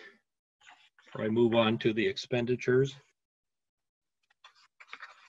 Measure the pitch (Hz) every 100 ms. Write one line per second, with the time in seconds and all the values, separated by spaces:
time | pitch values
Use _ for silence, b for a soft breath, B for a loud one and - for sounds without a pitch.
0 | B B _ _ _ _ - - _ _
1 | - - 110 113 120 117 113 113 117 110
2 | - - - 123 117 123 - 127 139 135
3 | _ _ _ _ _ _ _ _ _ _
4 | _ _ _ _ - _ _ _ - -
5 | - -